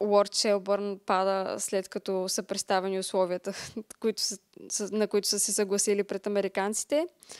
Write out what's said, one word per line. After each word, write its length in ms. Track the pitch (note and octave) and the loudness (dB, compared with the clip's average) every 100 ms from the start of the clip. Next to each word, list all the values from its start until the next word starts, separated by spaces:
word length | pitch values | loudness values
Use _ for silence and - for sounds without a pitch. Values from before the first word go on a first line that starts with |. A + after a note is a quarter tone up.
Лорд 340 | G#3 G3+ G3+ - | 4 6 4 2
Шелбърн 640 | A3+ G3+ F#3 G3+ G3+ G3 - | 2 2 2 0 -2 -4 0
пада, 500 | F#3+ F#3+ F#3+ F#3+ G#3 | 2 2 0 -2 -4
след 300 | - G3 F#3+ | -2 -2 -2
като 400 | G3+ - F#3 F#3+ | -6 -4 -2 -2
са 140 | - | -4
представени 560 | G3 G3 - F#3+ F#3+ F#3+ | -4 -6 0 0 0 -2
условията, 540 | F#3 F#3+ F3+ F3+ G3 - - A3 | -2 0 0 -2 -6 -10 -10 -12
<laughs> 240 | - - | -12 -4
които 220 | A3+ - | -2 0
са, 160 | - G3+ _ - - | -4 -6 _ -20 -8
с-, 220 | - G3+ | -6 -2
на 160 | G#3+ G#3 | 0 2
които 200 | G#3 - | 2 2
са 120 | G3+ | 2
се 120 | G#3 | 2
съгласили 520 | G3+ G3 G3 - G3+ | 0 2 2 2 2
пред 240 | G3 G3 G#3 | 0 -4 0
американците. 800 | G3+ F#3+ G3+ G3+ A3 - D4 F4 _ - | 0 0 0 -2 -2 0 0 0 _ -20